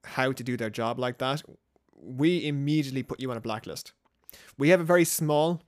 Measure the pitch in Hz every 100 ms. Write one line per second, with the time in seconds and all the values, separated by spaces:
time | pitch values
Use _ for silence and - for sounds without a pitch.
0 | - - 131 131 123 123 92 110 117 127
1 | 123 123 131 147 - - _ _ _ _
2 | 90 131 156 180 147 143 143 156 135 131
3 | 120 - 127 117 113 110 - 73 - -
4 | _ _ - - - - 143 185 165 175
5 | 165 - 151 147 160 170